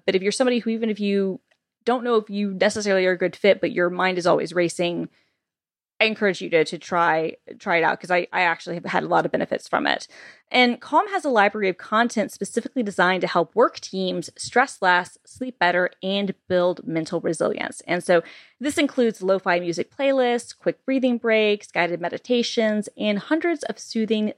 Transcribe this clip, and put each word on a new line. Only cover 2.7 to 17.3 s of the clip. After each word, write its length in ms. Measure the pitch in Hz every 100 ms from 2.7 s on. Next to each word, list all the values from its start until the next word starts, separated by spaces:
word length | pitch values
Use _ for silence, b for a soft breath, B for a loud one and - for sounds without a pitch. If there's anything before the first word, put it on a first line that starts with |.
| 220 208 190 185
are 60 |
a 40 | 180
good 180 | 180
fit, 240 | - 202 190
but 140 | 165
your 160 | 175 175
mind 300 | 180 185 180
is 80 | 175
always 260 | 160 160
racing, 560 | 170 170 - 175 170 165 _ _ _ _ _ _ _ _ -
I 40 |
encourage 360 | 220 214 208 175
you 80 | 185
to, 140 | 165
to 140 | 156 170
try, 580 | - 180 170 160 160 - - -
try 200 | 208 170
it 40 |
out 180 | - -
'cause 100 | 175
I, 180 | 180 -
I 100 | 180
actually 340 | 180 165 180 170
have 80 |
had 180 | 185 175
a 60 | 160
lot 180 | 170 165
of 60 |
benefits 340 | - - - -
from 200 | - 71
it. 200 | - - B B B B
And 300 | - 247 240
Calm 260 | - 302 403
has 180 | 392 302
a 20 |
library 400 | 233 202 214 190
of 80 | 175
content 560 | - 214 233 226 196
specifically 500 | - 196 - - 269
designed 380 | 214 185 180 185
to 60 | 175
help 280 | 175 170
work 260 | 202 294 -
teams 500 | - 190 185 180 - -
stress 420 | - 240 262 -
less, 380 | 185 180 180 - _
sleep 320 | - 254 -
better, 320 | 175 180 180 -
and 320 | 190 196 202 190 -
build 380 | 180 175 170 -
mental 340 | 165 160 170
resilience. 640 | 180